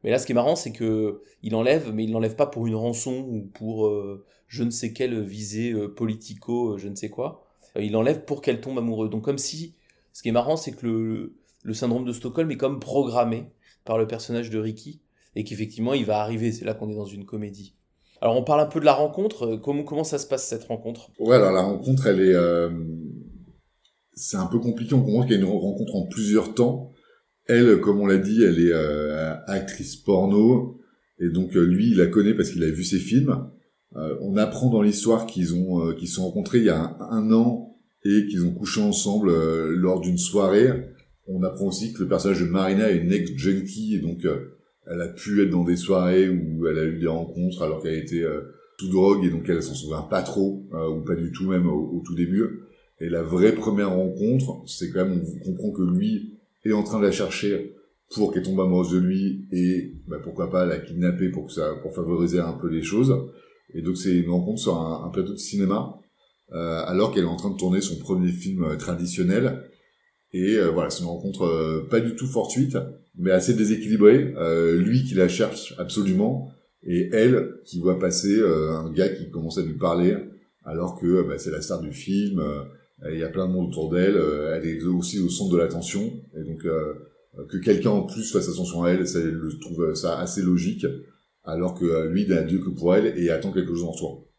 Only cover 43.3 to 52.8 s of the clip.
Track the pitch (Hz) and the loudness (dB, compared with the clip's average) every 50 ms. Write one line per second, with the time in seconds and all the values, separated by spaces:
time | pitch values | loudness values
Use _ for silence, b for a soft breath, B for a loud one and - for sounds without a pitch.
43.3 | 67 67 76 95 98 98 92 - - 110 110 107 107 87 76 85 85 85 - 82 | -6 -2 0 0 0 0 -2 -6 -8 -6 -4 -2 -2 -2 -2 -4 -6 -2 -2 -2
44.3 | 73 - - - b b b b b b _ - 85 87 85 - - - - - | -2 -2 -6 -12 b b b b b b _ -10 -8 -6 -6 -8 -8 -10 -6 0
45.3 | - 101 98 92 85 90 87 85 90 87 87 95 95 92 90 90 92 92 95 92 | 4 4 4 4 4 2 2 2 0 0 2 2 2 4 4 4 6 6 4 4
46.3 | 92 87 80 78 80 80 82 80 78 80 80 80 82 82 82 82 80 82 85 - | 2 0 -2 -4 -4 -2 0 0 0 0 -2 -2 -2 -2 -2 -2 -2 -2 -6 -6
47.3 | - 87 90 92 87 - 87 92 80 78 78 82 80 78 76 78 85 82 82 78 | -4 -2 -2 -2 -2 -2 -4 -4 -4 -4 -4 -4 -4 -4 -4 -4 -4 -2 -2 -2
48.3 | 76 73 71 B B B B B B - 95 92 92 92 92 98 101 98 90 87 | -4 -6 -8 B B B B B B -10 -4 0 4 6 6 6 6 4 4 2
49.3 | 80 82 - - 87 80 71 - 67 67 73 76 78 78 76 - 104 92 87 - | 0 0 0 0 -2 -2 -2 -6 -8 -10 -8 -6 -6 -8 -4 -2 -2 -2 -2 -2
50.3 | - 101 95 98 95 - - - 85 82 80 80 80 80 - - 90 82 85 82 | -2 0 0 0 -2 -6 -12 -10 -8 -6 -4 -4 -4 -6 -4 -4 -4 -4 -4 -6
51.3 | - - 92 92 92 90 90 85 76 76 78 - 85 85 - - 87 82 87 87 | -6 -4 -2 0 2 2 2 2 0 0 -2 -2 -6 -8 -6 -6 -2 -2 -2 0
52.3 | 95 101 113 - - B B B B B | 2 0 0 -2 -4 B B B B B